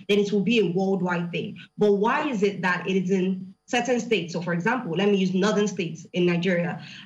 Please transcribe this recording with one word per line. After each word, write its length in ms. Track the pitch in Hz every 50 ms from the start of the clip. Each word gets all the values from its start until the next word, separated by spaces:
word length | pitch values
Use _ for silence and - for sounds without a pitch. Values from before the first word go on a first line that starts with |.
| - -
then 120 | 202 202
it 120 | 202 202
would 120 | 208 202 175
be 160 | 220 240 226
a 120 | 196 170
worldwide 600 | 175 190 190 196 196 180 180 180 175 175 175 170
thing. 240 | 170 160 120 - - - - - _
But 180 | - 208 208 202
why 340 | 190 208 240 277 302 311 294
is 160 | 247 190 208
it 180 | 196 190 -
that 260 | - 180 180 170 - 190
it 60 | 190
is 160 | 196 180 180
in 380 | 196 185 180 190 190 - - - - _ _
certain 360 | - - 247 240 262 247 233
states? 340 | - - 220 185 170 160 -
So, 80 | 165
for 100 | - 175
example, 400 | 170 165 175 226 254 254 - 165
let 160 | 160 185 202 208
me 80 | 202
use 160 | 190 190 175
northern 340 | 185 185 190 214 202 208 208
states 400 | 202 - - 175 160 - - - -
in 140 | - 180 180
Nigeria. 580 | 175 175 170 175 190 180 175 170 143 - - - - - - -